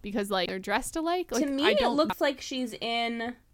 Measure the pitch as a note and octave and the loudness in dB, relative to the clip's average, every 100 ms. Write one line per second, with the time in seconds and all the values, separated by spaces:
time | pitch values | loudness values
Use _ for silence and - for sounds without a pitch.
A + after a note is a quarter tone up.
0 | G#3 G#3 G3+ G3 F3+ F#3+ F#3 G#3+ - E4 | -4 -4 0 0 0 -4 0 -2 0 -2
1 | D#4+ F4+ E4+ A#3+ C#4+ C#4 D4+ D5 A#3+ C#4+ | 0 0 0 0 0 2 4 4 4 4
2 | D#4 - D4 C4+ - C4 B3 - A3+ A#3 | 2 2 0 0 -6 -4 -4 -4 -2 -2
3 | A#3 A#3 A#3 A#3+ _ | -2 -2 -6 -8 _